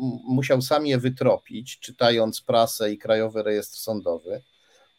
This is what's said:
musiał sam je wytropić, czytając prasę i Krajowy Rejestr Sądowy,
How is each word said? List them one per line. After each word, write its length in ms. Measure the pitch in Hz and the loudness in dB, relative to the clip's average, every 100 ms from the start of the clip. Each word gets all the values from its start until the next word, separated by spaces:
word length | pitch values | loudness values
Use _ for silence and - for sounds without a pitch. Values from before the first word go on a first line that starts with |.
| 127 120 | -4 -6
musiał 380 | - 131 131 127 | 0 0 2 2
sam 240 | 127 151 151 | 2 0 2
je 120 | 127 | 0
wytropić, 800 | 127 131 127 95 - 107 127 - | 0 0 2 2 -2 -12 -12 -16
czytając 640 | - - 120 117 110 - | -16 0 2 4 0 -2
prasę 520 | - 117 113 - 107 | 0 2 2 0 -4
i 60 | 104 | -2
Krajowy 440 | - 110 110 110 | 0 0 0 -2
Rejestr 360 | 107 104 - - | -2 -2 -4 -8
Sądowy, 640 | - 107 87 82 87 117 - _ _ _ _ | -8 -6 -4 -6 -6 -12 -12 _ _ _ _